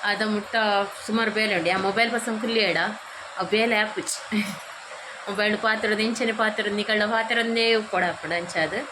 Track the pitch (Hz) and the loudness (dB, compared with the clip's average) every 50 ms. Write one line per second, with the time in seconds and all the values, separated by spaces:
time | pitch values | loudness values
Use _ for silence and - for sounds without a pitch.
0 | - 202 202 196 214 214 208 208 202 - - 226 220 208 202 202 202 202 - - | 0 0 0 0 0 0 0 -2 -2 0 0 2 2 4 4 2 2 0 -4 -10
1 | - - 214 226 226 220 208 214 220 208 202 180 160 170 185 190 190 196 196 220 | -6 -2 0 2 2 2 2 2 2 2 2 2 2 2 2 2 2 0 2 2
2 | 233 233 240 233 233 240 226 214 226 240 233 226 208 185 165 165 170 208 214 - | 2 2 2 -2 -2 -2 -4 -2 -2 0 2 2 2 2 2 2 0 0 -2 -6
3 | - - - - - - - - 185 175 202 214 226 233 226 208 214 214 - 196 | -12 -14 -14 -14 -14 -12 -6 -6 -2 0 2 2 4 4 4 2 2 0 -2 -6
4 | - - - - - - - 208 208 208 196 - - - - - - - - - | -6 -6 -6 -8 -6 -4 -2 -2 -2 -2 -6 -10 -12 -14 -14 -16 -14 -14 -14 -14
5 | - - - - - - 202 190 208 214 214 208 220 220 220 214 226 214 214 208 | -14 -14 -14 -12 -8 -6 -2 0 2 2 2 2 2 2 2 2 2 0 2 2
6 | 220 226 240 - 262 226 220 220 226 214 214 220 208 208 202 208 208 226 220 214 | 2 0 0 0 0 0 2 2 0 0 2 0 -2 0 0 -2 0 0 2 2
7 | 208 214 226 226 226 226 233 233 226 233 226 233 226 226 226 220 214 220 - 180 | 2 2 2 0 0 2 0 0 2 2 2 2 4 4 4 2 2 0 0 0
8 | 185 175 160 - - 156 170 175 175 175 - 180 160 151 180 220 277 - | 0 0 -2 -4 -4 -4 -4 -4 -4 -2 -2 0 0 0 -2 -6 -6 -6